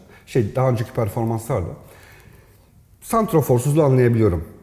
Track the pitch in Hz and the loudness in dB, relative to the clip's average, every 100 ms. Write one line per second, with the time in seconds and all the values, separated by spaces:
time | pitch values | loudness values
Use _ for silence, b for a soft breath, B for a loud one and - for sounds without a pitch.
0 | - B - 135 101 127 131 117 110 - | -20 B -4 -2 -2 -2 -2 -2 -4 -6
1 | 104 120 113 113 - 110 85 - B B | -6 -4 -4 -6 -4 -6 -6 -12 B B
2 | B B B B B B B _ _ _ | B B B B B B B _ _ _
3 | - 226 214 160 - 120 143 151 143 127 | -4 -2 2 0 2 0 2 2 4 4
4 | 120 117 104 85 - - | 4 4 2 0 -8 -20